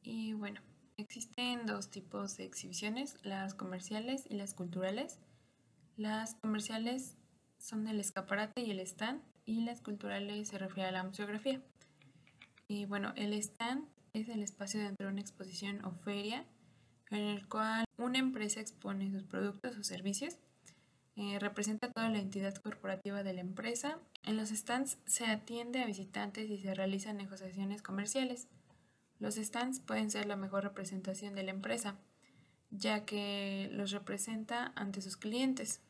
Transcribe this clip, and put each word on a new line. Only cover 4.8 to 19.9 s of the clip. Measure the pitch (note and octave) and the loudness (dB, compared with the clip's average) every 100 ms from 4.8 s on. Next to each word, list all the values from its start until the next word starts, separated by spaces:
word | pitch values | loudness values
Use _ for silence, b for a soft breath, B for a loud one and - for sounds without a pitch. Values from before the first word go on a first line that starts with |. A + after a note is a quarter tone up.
| F#3 G#3 E4 - B B B B B B - - | 2 2 -2 -6 B B B B B B -18 -4
Las | G#3+ G#3+ A3 | 0 0 -2
comerciales | - A3 G#3+ G#3+ A3 A3+ C4 C4 - - - _ _ | -2 0 2 2 0 2 0 -2 -10 -20 -20 _ _
son | - A3 G#3+ | -4 0 2
el | G#3+ | 2
escaparate | G3 - F#3 G3+ G#3+ B3 | 2 -2 2 2 2 0
y | A#3 | 0
el | F#3+ | 0
stand, | F#3 - A3 C#4+ - - - | -2 0 0 0 -4 -14 -2
y | A3 | 2
las | A#3 A#3+ | 2 -2
culturales | - G#3 G3+ G3 G3+ G#3 G#3 | -4 -4 -2 0 0 -2 -4
se | G3 | -4
refiere | F#3+ F#3+ F#3 | -4 0 2
a | |
la | F#3 | 2
museografía. | F#3 G3 G#3 G#3+ C4+ C4+ - - B B B B B B B - _ | 0 -2 -2 0 0 0 -4 -20 B B B B B B B -20 _
Y | G#3 | -2
bueno, | G3+ G3+ G3 - | 0 0 0 0
el | G#3 | 0
stand | G#3 G3+ - A#3 C4 D4+ - - | 2 0 -2 0 0 -2 -14 -6
es | A3 A3 | -4 0
el | A3+ | 0
espacio | G3+ - G3 G#3+ | -2 -4 -2 0
dentro | G#3 G3 G3 | 0 -2 -2
de | |
una | G3 | -2
exposición | G3+ - F#3+ F3 G3+ G3+ G3+ | -4 -8 -8 -4 -2 -2 -4
o | |
feria | E3+ - G3+ G3+ B3 E4+ B B B B B - | -4 -2 0 0 -2 -6 B B B B B -2
en | G#3 | 2
el | G#3 G3+ G3 | 2 0 0
cual | G#3+ A3 A3+ A3+ - | 2 4 4 2 2
una | A#3+ C4 | 2 6
empresa | C4 B3+ G#3+ A3 | 4 4 0 0
expone | G#3+ - G3+ G3 G3 | -2 -6 -4 0 0
sus | G3 | 0
productos | F#3+ F#3+ G3+ G3+ B3+ G#3+ | -2 0 0 0 -6 -2
o | |
servicios. | G3+ | -2